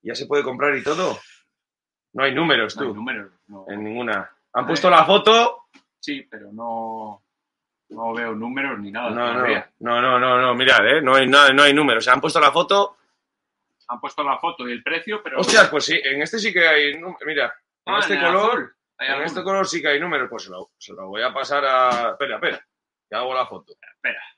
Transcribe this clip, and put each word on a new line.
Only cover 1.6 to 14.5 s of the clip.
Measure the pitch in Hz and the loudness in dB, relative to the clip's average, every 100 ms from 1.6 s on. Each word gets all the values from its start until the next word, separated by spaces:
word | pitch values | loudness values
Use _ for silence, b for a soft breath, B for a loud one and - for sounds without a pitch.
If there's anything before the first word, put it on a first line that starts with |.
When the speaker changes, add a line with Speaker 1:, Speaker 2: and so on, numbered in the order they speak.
| _ _ _ _ _ | _ _ _ _ _
Speaker 1:
No | - | -2
hay | 135 | -2
números, | 131 165 127 107 104 | 0 0 2 0 -4
Speaker 2:
No | |
hay | 98 | -8
Speaker 1:
tú. | |
Speaker 2:
números, | 101 120 117 98 _ _ | -6 -10 -10 -12 _ _
no. | 98 95 | -20 -14
Speaker 1:
En | 101 | -10
ninguna. | 107 113 120 101 92 _ _ | -10 -8 -6 -6 -8 _ _
¿Han | - | -6
Speaker 2:
Eh, | 131 | -4
Speaker 1:
puesto | 165 180 | 0 4
la | 170 | 6
foto? | 156 196 - 226 240 - _ _ _ _ | 6 4 6 4 4 -2 _ _ _ _
Speaker 2:
Sí, | - 139 | -12 -12
pero | - 110 101 | -12 -20 -18
no, | 107 117 113 113 113 110 104 _ _ _ _ _ _ _ | -12 -8 -8 -8 -10 -14 -16 _ _ _ _ _ _ _
no | 110 113 | -10 -6
veo | 113 117 | -6 -6
números | 110 117 135 139 110 | -6 -6 -6 -6 -6
ni | 101 | -10
nada | 110 120 | -8 -6
Speaker 1:
No, | 117 120 | -4 -2
no. | |
Speaker 2:
todavía. | 120 123 110 - _ | 0 0 -2 -4 _
Speaker 1:
No, | 120 120 | -4 0
no, | 127 123 | 2 2
no, | 127 123 | 2 2
no, | 127 | 2
mirad, | 123 131 123 104 | 2 4 6 6
eh, | 151 | 2
no | 135 135 | 4 4
hay, | 127 | 6
no, | 139 143 | 8 8
no | 135 | 8
hay | 143 | 6
números. | 143 143 113 123 | 6 2 2 2
Han | 131 | 2
puesto | 160 160 | 2 4
la | 147 | 4
foto. | 165 165 196 202 _ _ _ _ _ _ _ _ _ - | 4 2 2 0 _ _ _ _ _ _ _ _ _ -12
Speaker 2:
Han | 123 | -10
puesto | 139 - | -10 -6
la | 143 131 | -4 -2
foto | 170 | -4